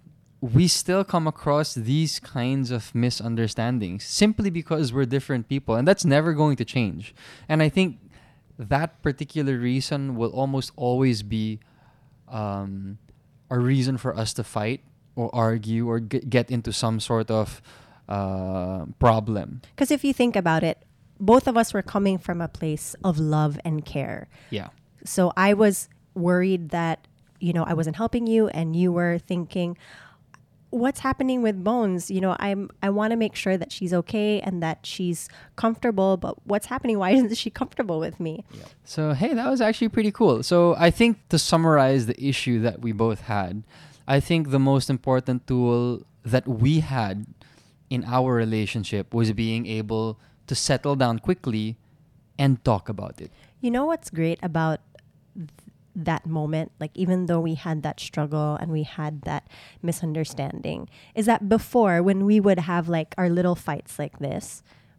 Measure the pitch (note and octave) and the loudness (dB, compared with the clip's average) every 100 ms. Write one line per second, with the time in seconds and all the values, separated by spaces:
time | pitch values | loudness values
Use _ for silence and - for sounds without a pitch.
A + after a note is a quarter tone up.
0 | - _ _ _ A#2+ B2+ F3 - - F#3+ | -20 _ _ _ 2 4 4 2 0 0
1 | G3 F3 D#3 - D3+ D3 D3 B2 A2 D3 | 2 0 0 -2 0 0 0 -4 0 2
2 | D#3 - - B2+ B2 C3+ B2 A#2+ - A#2 | 0 -4 -8 -4 -2 -2 -2 -4 -4 0
3 | B2 - A2+ A2+ A2 - A#2 B2 F#2 G2 | 0 -2 -4 -2 -2 -2 -2 -2 -4 -6
4 | - - G#3 G#3+ G3+ E3+ - D#3+ C3 C3 | -4 2 2 2 -2 -2 -2 -2 0 0
5 | B2+ C3+ - B2+ - C3+ - A2+ D3+ G3+ | 0 -2 -2 -4 -4 -4 0 2 4 4
6 | C#3 C#3+ E3 D3+ D3+ C3 A2 B2+ G#2 E2 | 4 2 2 2 2 0 -2 -2 -2 -4
7 | - - - - - D#3 D#3 F#3+ F#3 - | -12 -18 -20 -14 -2 2 2 2 0 -2
8 | - - - _ _ - G#2 C#3 E3 _ | -18 -20 -20 _ _ -12 -2 0 -2 _
9 | D3+ C3+ D3 D#3 C#3 B2 B2 C3 - C#3+ | -4 -4 -4 -4 -2 0 0 0 -2 -4
10 | C#3 A#2 A#2 B2 C3+ C3+ - - B2 B2+ | -4 -2 -2 -2 -2 -2 -4 -4 -2 2
11 | C3+ G#2+ G#2 A2 A2 G#2+ _ _ _ _ | 2 2 -2 -4 -4 -6 _ _ _ _
12 | _ _ - A2+ G#2+ G2 G2 G2 G2 G#2 | _ _ -12 -8 -6 -6 -6 -8 -10 -14
13 | _ - _ _ - B2+ A#2+ C3+ B2+ B2+ | _ -20 _ _ -4 0 2 2 2 -2
14 | B2+ A2 A2 - G#2+ A2 G#2+ C#3 _ _ | -4 -4 -4 -6 -6 -4 -4 -6 _ _
15 | _ - A#2 B2 A2+ A2+ G#2+ A2+ A#2 A#2 | _ -6 -4 0 0 0 -2 -2 -2 -2
16 | G#2+ C3+ B2+ B2 A#2 B2 A2+ - A#2 A2 | -2 -6 0 0 0 -2 -4 -4 -2 -2
17 | - A2+ A2 A2 G#2 - - - - _ | 0 0 2 0 0 -6 -20 -20 -20 _
18 | - G2+ G2 F#2+ F#2 F#2+ F2+ F#2+ D#2+ - | -6 -4 -2 -4 -4 -4 -4 -6 -8 2
19 | A#2+ A2 G#2+ G#2 A#1+ B2+ - - C4+ D4 | 4 4 2 -4 -6 -12 -8 -2 0 0
20 | C#4 C4 A#3+ G3+ E3+ D#3+ E3 - _ _ | 0 2 2 2 2 2 0 -4 _ _
21 | _ - G3 B3+ C4+ A#3 A3+ G3+ - G3+ | _ -2 4 6 6 2 2 -2 -4 0
22 | G3 F#3 - E3+ D#3+ - D#3+ D3+ - - | 0 0 -4 -6 -6 -6 -4 -4 -8 -4
23 | F#3+ D3+ D#3 D3+ D3+ C#3+ E3 D3+ - C#3 | -2 0 2 2 0 -2 -4 -6 -4 -6
24 | B2+ G#2 - - - G2+ - - _ - | -6 -8 -14 -20 -10 -8 -8 -16 _ -18
25 | - - F3+ - G3 G#3 G#3+ F#3 - _ | -4 2 2 4 4 6 4 2 -6 _
26 | _ F#3+ E3+ F3+ F#3 F#3 D#3+ E3+ E3 D#3+ | _ -2 2 2 2 0 -2 -2 -2 -4
27 | _ _ _ - E3+ E3 - E3 D#3+ D#3+ | _ _ _ -6 -2 0 0 0 -2 -2
28 | A#3 A#3+ A3+ A3+ G#3+ D#3 E3 E3 F3+ F3 | -2 -2 2 2 2 0 -2 0 2 2
29 | F3 E3+ - F3 D#3+ F3+ F3 F3 - - | 0 -2 -4 -6 -4 -4 -4 -6 -16 -20
30 | - _ _ - _ _ _ B3 B3+ - | -20 _ _ -20 _ _ _ -2 -2 -2
31 | C4+ C4 C4 B3+ A3+ F#3+ F#3+ A#3+ G#3 F3+ | -4 -2 0 0 0 0 0 0 0 -2
32 | F3 F#3+ F#3 - G3+ G3 G3 - G3 G3+ | -2 -2 0 0 -2 -4 -6 -6 -2 0
33 | G#3+ A#3 G#3+ - G3 F#3 - - F3+ F3 | 0 0 -2 -2 -2 -2 -2 -6 -2 -2
34 | - A3 G#3 G#3 - F3 E3 - - - | 0 -2 0 0 -2 -4 -4 -6 -8 -6
35 | F3 E3 - - - - A3+ A3 A#3 G3 | -4 -4 -8 -18 -20 -4 -2 0 -2 2
36 | F#3+ F#3+ F#3 - - G#3 - C4 A#3+ G#3 | 2 2 -2 -8 -4 -4 -2 -4 -2 0
37 | F#3+ C4 G#3+ A3+ G#3+ - - - G#3+ D#3+ | 4 4 4 0 -6 -6 -6 -4 -4 -2
38 | D#3+ - E3 D#3 - - - - - - | -4 -6 -8 -8 -14 -18 -20 -20 -10 -4
39 | D3+ C3+ A#3 A#3 B3 C4 A3 A3+ A3+ - | 0 0 0 0 0 2 2 2 0 0
40 | G#3 - G3+ A#2+ - F3 F3 D3+ E3+ - | 0 4 4 4 4 6 6 6 4 6
41 | A#3 A3 - D#3+ - E3 E3 D3+ C3 C3+ | 4 2 0 0 2 4 6 6 6 4
42 | A2+ - C#3 C3 B2+ A#2 A#2 F2 A#2 G#2+ | 2 -2 -2 0 0 2 0 -2 -4 0
43 | A2+ G#2 - G#2 F#2 G#2 - - - - | 0 0 -4 -4 -4 -6 -12 -20 -20 -10
44 | - C#3 C#3 E3 D3 C#3 C3+ C3+ C3 C3 | 0 2 2 0 2 2 4 4 2 -2
45 | C3+ B2+ C3 B2+ - B2+ A#2+ A#2+ B2 A#2 | 2 0 2 -2 0 0 2 2 0 -4
46 | - _ A2+ B2+ - A2 C3 D#3+ D3+ C3 | -8 _ -2 0 0 2 4 4 2 -2
47 | G2+ G2+ A2 - - _ _ _ - B2+ | -4 -4 -10 -16 -20 _ _ _ -6 -6
48 | A2 B2+ B2+ A#2+ A2 A2 G2+ A#2 F#2+ G#2 | 0 0 2 2 2 0 -2 -4 -4 -4
49 | - A#2 A2 G#2+ A2+ A2+ G#2+ A2 G#2+ A2 | -2 0 2 2 0 -2 -4 -4 -2 -2
50 | A2 G#2+ _ _ - C3 - C3 C#3+ C#3 | -2 -6 _ _ -6 -2 0 0 0 2
51 | B2 A2+ - - C3 A2 A2 A#2 _ _ | 2 0 -2 -2 -2 -2 -4 -8 _ _
52 | _ _ _ - C#3 B2 C3 G2+ - G2 | _ _ _ 0 2 4 2 0 -2 -10
53 | F#2+ - D#2+ - - _ A#3+ A#3+ D4+ D#4+ | -10 -12 -18 -18 -20 _ -2 0 0 -2
54 | - D#3+ E3 E3+ F3 D#3+ D#3+ D#3 _ - | -4 -2 -2 -2 -2 0 0 -2 _ -20
55 | _ _ _ - D#3 - - - _ F3+ | _ _ _ -16 -16 -18 -20 -20 _ -6
56 | D#3+ D#3+ E3 D#3+ D3+ D#3 - - D#3 - | -4 -4 -4 -4 -2 -4 -6 -10 -10 -4
57 | F3+ F3+ E3+ E3+ E3 E3 E3+ D#3 D3 - | 0 0 0 0 0 -4 -4 -4 -4 -8
58 | - - D3 D3+ D3+ D3+ E3 D#3 D3+ - | -8 -6 -4 -2 -2 -4 -4 -4 -4 -8
59 | D3+ D3+ D#3 D3 - - - - E3+ E3+ | -8 -8 -8 -8 -10 -20 -20 -10 -6 -4
60 | D#3+ D#3 D3+ - C3+ - - - - - | -4 -4 -4 -6 -8 -6 -8 -8 -12 -18
61 | - - G#3+ A3+ G3 A3 - B3 G3+ E3+ | -10 -2 2 2 4 2 2 2 4 4
62 | F#3 F#3+ G3 G#3+ G3+ F3+ D#3+ F3 E3 E3 | 4 4 4 6 6 4 2 -2 0 -2
63 | D#3 - F3+ F3 F3+ F3 - D3 - - | -2 0 2 2 2 0 -4 -6 -8 -10
64 | D3 - C#3 - - - _ _ _ | -10 -8 -8 -6 -10 -16 _ _ _